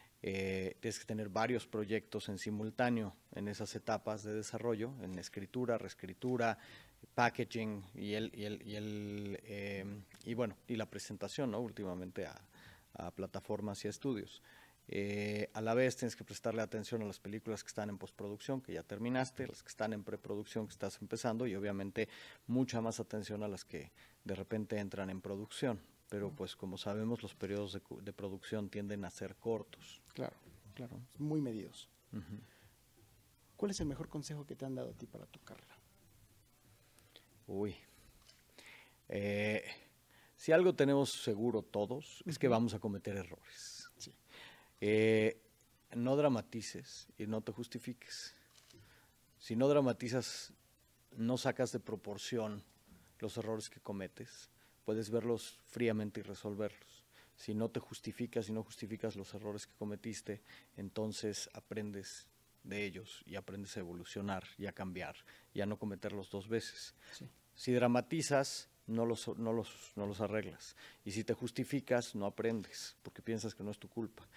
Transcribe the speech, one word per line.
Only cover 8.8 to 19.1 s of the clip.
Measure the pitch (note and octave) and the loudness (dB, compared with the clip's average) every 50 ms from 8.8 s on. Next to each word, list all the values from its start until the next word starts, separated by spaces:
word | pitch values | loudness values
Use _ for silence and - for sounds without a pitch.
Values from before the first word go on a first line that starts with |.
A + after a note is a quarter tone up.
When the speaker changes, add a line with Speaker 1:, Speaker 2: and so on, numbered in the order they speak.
| G#2 G#2+ G#2 G#2 G#2 G2+ G#2 G#2 G#2 G2+ G2 - - | -4 -4 -4 -4 -4 -4 -4 -4 -4 -4 -6 -6 -8
Speaker 1:
eh, | - G#2 G2+ G2+ G2+ G2 G2 G2 G2+ G2+ G#2 G2 - - - - | -8 -8 -6 -4 -4 -4 -4 -4 -6 -6 -10 -12 -14 -18 -10 -6
y | A2+ A#2 | -4 0
bueno, | A2+ B2 G#2+ F#2+ - - - | 0 0 0 -2 -6 -6 -4
y | B2 A2 | -2 -2
la | A2 - | -2 -2
presentación, | - G2+ - - G#2+ - - - - - C#3 B2 | -4 -8 -8 -8 -6 -6 -6 -4 -2 0 0 0
¿no? | G2+ A2 | 0 0
Últimamente | B2 A2+ A#2 G#2+ G#2 F#2 F2+ F2+ F#2 F#2 - G2+ F#2 | -2 -2 -4 -4 -4 -4 -4 -4 -6 -6 -6 -6 -6
a, | D2+ B1 - - - - - - - - - - - - | -6 -8 -12 -18 -20 -20 -20 -20 -20 -20 -20 -20 -14 -10
a | - E2 F2 | -8 -8 -6
plataformas | - - F#2+ - - G2 - - G#2+ G2+ G2+ G#2 G2 - - | -4 -4 -4 -4 -4 -6 -4 -2 -2 -2 -2 -2 -4 -2 -4
y | G#2 | -4
a | |
estudios. | G#2 - - C#3 B2+ G#2 - - - - - - - - - - - _ _ - | -4 -2 0 0 0 0 -2 -6 -10 -16 -20 -20 -20 -20 -20 -20 -20 _ _ -4
Eh, | - G2 G2+ G2+ G2+ G#2 G#2 G#2 G#2 G#2 G#2 - - | -2 -2 0 0 0 0 0 0 0 0 -2 -2 -2
a | A2 | 0
la | A2 A2+ A2+ | 2 4 6
vez | B2 C3 B2+ B2 | 6 6 6 4
tienes | - B2+ A#2 - | 2 -2 -2 -2
que | - - | -4 -8
prestarle | - G#2 - - A#2 A2 A2+ | -10 -8 -4 -2 0 0 0
atención | A2 - - A2 G2+ - B2 A2+ | 0 0 -2 -4 -4 -2 -2 -2
a | G#2+ | -2
las | G2+ F#2+ - | -2 -4 -6
películas | - G2 G#2 A2 - A2+ G#2+ G2+ - | -6 -6 -6 -4 -4 -4 -4 -4 -6
que | - | -6
están | - - G#2 G#2+ | -4 -4 -4 -2
en | G2+ F2+ | -4 -6
postproducción, | F#2+ - - - G#2 G2+ G#2 G#2 - - C3+ C3 | -8 -10 -8 -8 -6 -6 -6 -6 -2 -2 -2 -2
que | B2+ - F2 | -2 -4 -6
ya | E2 E2 | -6 -6
terminaste, | - G#2 G2+ A2+ A#2+ | -6 -6 -2 0 2